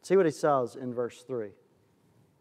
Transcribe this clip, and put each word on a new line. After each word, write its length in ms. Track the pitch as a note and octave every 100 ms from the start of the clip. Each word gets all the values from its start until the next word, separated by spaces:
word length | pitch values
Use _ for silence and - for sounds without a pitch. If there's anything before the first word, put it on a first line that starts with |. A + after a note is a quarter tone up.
See 160 | - F#3+
what 80 |
he 80 | E3+
says 440 | C#3 D#3+ C#3 A#2+ B2+
in 180 | B2+
verse 280 | A#2+ A#2+ -
three. 280 | - B2+ G#2 - _ _ _ _ _ _ _ _